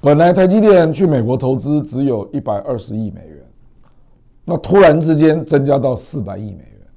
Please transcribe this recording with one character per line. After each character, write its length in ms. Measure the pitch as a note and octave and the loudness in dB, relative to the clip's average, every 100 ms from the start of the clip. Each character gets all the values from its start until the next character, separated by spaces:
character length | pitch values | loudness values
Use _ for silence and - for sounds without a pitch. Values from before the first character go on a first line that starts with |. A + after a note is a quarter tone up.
本 160 | C#3+ D3 | 2 2
来 160 | E3+ | 2
台 140 | F3+ F#3 | 2 2
积 140 | G#3 | 2
电 320 | G#3+ F#3+ E3 | 4 4 2
去 140 | D3 F#3 | 0 0
美 140 | C#3+ | 0
国 160 | A2+ B2+ | -2 -4
投 200 | C3 C3 | -2 -4
资 260 | C#3 D3+ | -2 -4
只 220 | C#3 A#2+ | -4 -6
有 240 | C#3 A#2 G2+ | -4 -4 -6
一 60 | C#3+ | -10
百 200 | - G2+ | -6 -8
二 200 | - B2 | -6 -10
十 160 | F#2+ | -8
亿 160 | G#2+ A2 | -10 -10
美 160 | F2+ E2+ | -12 -20
元， 180 | D2+ B1 _ - _ _ _ _ _ _ _ | -20 -20 _ -20 _ _ _ _ _ _ _
那 120 | - E3 | -8 -8
突 220 | - F#3+ | 0 6
然 220 | F#3 D#3 | 6 6
之 160 | D#3+ D#3 | 2 2
间 280 | D#3 D3+ | 2 2
增 200 | A#2+ D3 | 0 0
加 120 | C#3 C#3 | 2 0
到 200 | B2+ B2 | 0 -4
四 240 | - D3+ | -8 -12
百 160 | G2+ G2 | -10 -12
亿 160 | G#2+ | -14
美 60 | F2 | -16
元。 220 | A#1+ G1+ G1+ | -20 -20 -20